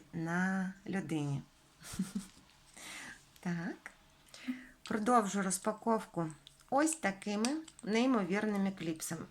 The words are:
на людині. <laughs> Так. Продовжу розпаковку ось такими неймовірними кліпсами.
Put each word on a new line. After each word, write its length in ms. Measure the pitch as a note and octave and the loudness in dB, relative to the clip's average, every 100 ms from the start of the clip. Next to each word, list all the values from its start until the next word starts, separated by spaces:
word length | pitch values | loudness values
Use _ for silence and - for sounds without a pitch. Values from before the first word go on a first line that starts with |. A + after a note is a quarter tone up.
| - | -8
на 600 | E3+ E3 F3 F#3 F#3+ F#3 - - | -4 0 2 2 0 -2 -6 -6
людині. 560 | F#3+ D3+ D#3 C#3+ C#3 - - - - - - | -4 -2 -2 0 -2 -4 -20 -20 -20 -12 -6
<laughs> 240 | F#3 G3+ - - - - - - - - - - - - | -4 -4 -10 -20 -20 -20 -20 -18 -14 -12 -12 -16 -20 -10
Так. 500 | F3 E3+ F#3 - - - - - - - B3+ B3+ - - | -6 -4 -4 -8 -14 -20 -20 -20 -20 -12 -8 -8 -10 -16
Продовжу 600 | - G#3+ G#3+ B3 G3+ G3+ | -4 0 6 6 6 2
розпаковку 880 | F#3+ F3+ - - A#3 A3 - E3+ D#3+ D#3 - - - | 0 0 -2 0 2 2 2 -2 -2 -4 -20 -20 0
ось 240 | C4+ D#4 | 4 4
такими 600 | - G3 G3 G#3 G#3 A#3+ D#4 D#4+ - | 2 -2 -2 -4 0 0 0 -6 -10
неймовірними 920 | - A3 C4 A#3 F3 G3+ G#3+ G3+ G3 G3 | 0 4 4 4 2 2 2 2 0 0
кліпсами. 420 | E3 D#3+ - E3 - | -4 -4 -4 -6 -6